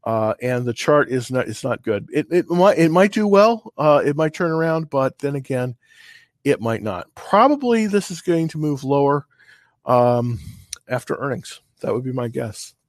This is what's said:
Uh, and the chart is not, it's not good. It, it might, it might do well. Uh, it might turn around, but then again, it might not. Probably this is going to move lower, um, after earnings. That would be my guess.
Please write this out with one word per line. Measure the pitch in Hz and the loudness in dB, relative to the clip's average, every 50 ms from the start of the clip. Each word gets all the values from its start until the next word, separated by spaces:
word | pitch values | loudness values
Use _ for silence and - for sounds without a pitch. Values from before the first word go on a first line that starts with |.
| _ | _
Uh, | 120 113 110 110 107 - _ - | -2 -2 0 0 -2 -2 _ -2
and | 123 127 123 123 | -4 -2 -2 -2
the | 120 117 | -4 -4
chart | - - - 151 147 143 - | -4 2 4 4 4 4 2
is | 123 131 117 - | -2 -4 -4 -2
not, | 127 127 120 | -4 -4 -4
it's | - 113 - - | -4 -6 -8 -4
not | 131 120 - _ | -6 -6 -4 _
good. | - 107 101 - - - | -2 -2 -2 -4 -4 -4
It, | 147 151 - | -4 -2 0
it | 165 180 170 - | 0 -2 0 0
might, | 170 175 180 202 - | 2 4 4 4 4
it | 156 165 160 | 4 2 4
might | 160 180 190 208 202 | 4 4 2 4 2
do | 220 214 | 0 0
well. | 208 196 196 208 226 233 220 _ - _ - | 4 6 6 6 6 4 0 _ -16 _ 0
Uh, | 151 151 147 147 - | 4 4 4 4 4
it | 135 147 | 2 0
might | 147 160 156 156 | 0 -2 -2 -2
turn | - 185 170 | -2 -2 -2
around, | 160 160 160 160 160 165 160 151 | 0 0 0 0 0 -2 -4 -2
but | - 139 131 131 - _ | -2 0 0 0 -2 _
then | - 143 143 | -6 -4 -4
again, | 143 131 - 139 127 127 127 120 _ _ _ _ _ - - - - _ _ _ _ _ | -4 -6 -4 -4 -4 -2 -4 -6 _ _ _ _ _ -20 -20 -20 -20 _ _ _ _ _
it | 139 143 - | 0 0 0
might | 107 113 113 104 98 | 0 -4 -4 -4 -4
not. | 110 95 87 - _ _ | -6 -8 -8 -10 _ _
Probably | - - - - 202 226 277 294 285 269 240 240 226 220 | -20 -6 0 2 4 4 4 2 0 0 0 0 0 0
this | 214 196 202 185 - | 0 -2 -2 -2 -4
is | 185 165 | -12 -10
going | - - 170 165 165 160 | -2 -2 0 0 0 -2
to | - 156 | -4 -4
move | 151 151 147 131 - | -4 -4 -4 -4 -2
lower, | 131 139 139 139 139 143 147 143 _ _ _ _ _ - _ _ _ _ _ _ | 0 0 2 2 2 0 0 -4 _ _ _ _ _ -20 _ _ _ _ _ _
um, | - 123 123 123 123 120 120 120 120 120 - - - - - - _ - _ _ - | 2 4 4 4 4 2 2 -2 -4 -6 -8 -10 -16 -18 -20 -18 _ -20 _ _ -8
after | 123 123 - - - | -8 -8 -6 -6 -8
earnings. | - 131 143 127 98 - - - - _ _ _ _ | -6 -6 -6 -6 -8 -10 -16 -20 -20 _ _ _ _
That | - - 101 | -6 -4 -4
would | 117 131 | -4 -4
be | 131 123 | -6 -6
my | 131 123 | -4 -6
guess. | 117 120 135 123 110 101 - - - _ _ _ | -6 -6 -6 -8 -8 -10 -14 -18 -20 _ _ _